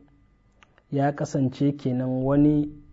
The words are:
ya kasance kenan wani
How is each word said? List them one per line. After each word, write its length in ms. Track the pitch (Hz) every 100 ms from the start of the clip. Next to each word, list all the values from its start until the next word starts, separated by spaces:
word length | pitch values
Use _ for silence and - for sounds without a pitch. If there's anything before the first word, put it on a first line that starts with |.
| - _ _ _ _ _ _ _ _
ya 200 | 139 143
kasance 600 | 143 147 147 131 - 143 143
kenan 460 | 131 123 127 131
wani 460 | 131 143 147 151 147 - -